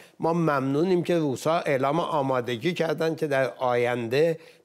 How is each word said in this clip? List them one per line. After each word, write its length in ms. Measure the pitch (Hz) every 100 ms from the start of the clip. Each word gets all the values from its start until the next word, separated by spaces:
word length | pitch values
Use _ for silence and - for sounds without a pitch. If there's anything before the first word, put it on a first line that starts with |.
| - -
ما 140 | 160
ممنونیم 680 | 170 160 139 135 139 185 175
که 160 | 151 170
روسا 400 | 147 120 156 170
اعلام 420 | 160 131 135 165
آمادگی 720 | 160 156 135 127 120 120 156
کردن 400 | 165 160 156 160
که 120 | 156 151
در 280 | 135 131
آینده 840 | - 127 123 120 123 117 135 165 165 - -